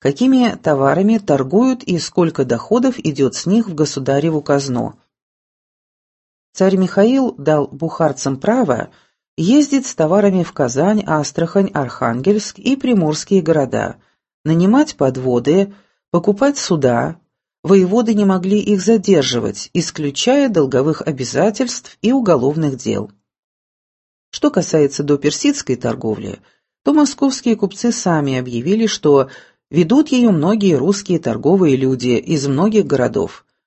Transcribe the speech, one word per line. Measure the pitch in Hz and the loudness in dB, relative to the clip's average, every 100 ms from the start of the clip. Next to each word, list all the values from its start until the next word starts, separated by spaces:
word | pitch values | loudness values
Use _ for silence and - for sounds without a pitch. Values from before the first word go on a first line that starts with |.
какими | 139 143 262 262 240 - | -2 0 2 4 2 0
товарами | 160 139 139 156 202 220 | -2 2 2 2 2 0
торгуют | - 139 135 190 262 254 | 0 0 2 2 2 0
и | - 170 | -4 -4
сколько | - - 165 160 | -2 0 0 0
доходов | 127 117 - 240 262 - | -2 -2 0 0 0 -2
идет | 156 139 131 | -4 0 -2
с | - 170 | -2 -2
них | 220 214 | 0 0
в | |
государеву | 151 147 139 131 139 165 156 | -2 -2 -2 -2 0 0 -2
казну. | 147 143 139 120 110 - _ _ _ _ _ _ _ _ _ _ _ _ _ _ _ | 0 -2 -2 -4 -6 -10 _ _ _ _ _ _ _ _ _ _ _ _ _ _ _
Царь | - 190 190 | -2 2 2
Михаил | 185 - 220 269 254 - | 2 2 2 2 0 -2
дал | 143 151 139 | 0 0 0
бухарцам | 139 160 - 156 139 135 135 | -6 -8 -2 -2 -2 -6 -4
право | 196 254 185 113 - _ _ _ _ - | -2 0 0 -2 -6 _ _ _ _ -4
ездить | 170 285 285 277 269 | 2 4 4 0 -4
с | |
товарами | - 156 196 202 185 | -2 0 2 2 0
в | 165 | -2
Казань, | - 127 127 180 214 - | -4 -4 0 0 0 -2
Астрахань, | 156 143 - 165 202 196 | -2 -4 -4 -2 0 0
Архангельск | 147 127 - 120 120 180 208 - - | -2 -6 -4 -4 -2 0 0 -2 -8
и | - 269 | -4 -2
приморские | 254 220 151 151 - 196 | 0 0 0 -2 0 0
города, | 165 147 131 113 98 - _ _ _ _ | 2 0 0 -2 -4 -8 _ _ _ _
нанимать | 151 165 190 262 302 - | -2 2 4 4 2 0
подводы, | 135 127 127 120 127 185 196 - _ _ _ | -2 0 0 0 2 2 0 -6 _ _ _
покупать | 175 208 202 285 285 | -2 0 0 0 0
суда. | - 165 131 117 139 170 _ _ _ _ | -2 0 2 0 -2 -8 _ _ _ _
Воеводы | 160 196 180 226 226 | 2 4 4 2 2
не | 208 | 2
могли | 196 190 185 208 | 2 0 0 0
их | 196 202 | 0 0
задерживать, | 175 226 202 175 127 120 107 101 - | 2 2 4 2 2 -2 -4 -8 -8
исключая | 175 160 - 147 139 240 277 269 | -6 -6 -4 -6 -2 0 2 2
долговых | 180 135 131 147 147 | 2 2 2 0 -2
обязательств | - 135 120 127 202 208 247 - - - | -4 -6 -4 0 0 0 -6 -6 -16 -4
и | 208 | 0
уголовных | 269 214 143 131 156 147 131 | 2 2 2 2 0 -2 -4
дел. | 113 101 - _ _ _ _ _ _ _ _ _ _ _ _ | -4 -6 -6 _ _ _ _ _ _ _ _ _ _ _ _
Что | - 294 | -2 -2
касается | 240 - 156 143 - | 0 0 2 0 0
доперсидской | 143 143 147 - 285 285 - 123 | -2 0 0 -2 -2 -2 -4 -4
торговли, | 117 113 113 107 101 95 _ _ _ _ | -4 -4 -6 -6 -8 -14 _ _ _ _
то | - | 0
московские | 302 285 - 277 262 240 | 2 2 0 -2 -2 -2
купцы | 220 196 - 240 | 0 -2 -4 -4
сами | 226 185 160 139 131 | -2 0 0 0 -4
объявили, | 127 120 139 214 220 | -4 -4 -2 0 0
что | - 151 139 131 - - _ _ | 0 2 2 0 -8 -20 _ _
ведут | 170 165 269 294 | 0 2 2 2
ее | 254 233 | 2 2
многие | 170 165 220 196 | 2 0 0 2
русские | 139 151 202 - 170 | 2 0 -2 -2 -4
торговые | 123 113 135 190 165 131 | -2 -2 0 2 2 2
люди | 135 127 123 117 | 0 -2 0 -2
из | - 156 139 | 0 -2 -2
многих | 135 208 214 | 0 0 2
городов. | 147 139 120 117 - - _ _ | 0 0 0 -2 -6 -8 _ _